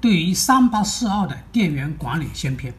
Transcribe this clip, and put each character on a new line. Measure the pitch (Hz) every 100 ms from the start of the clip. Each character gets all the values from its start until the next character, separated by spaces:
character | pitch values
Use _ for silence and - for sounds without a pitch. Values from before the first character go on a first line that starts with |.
对 | 240 185
于 | 170
三 | 185 - 262 247
八 | 214
四 | 196 - 240
二 | 202 180
的 | 120 -
电 | 240 185
源 | 143 139 151
管 | 127 147
理 | 147
芯 | - 139 131
片 | 127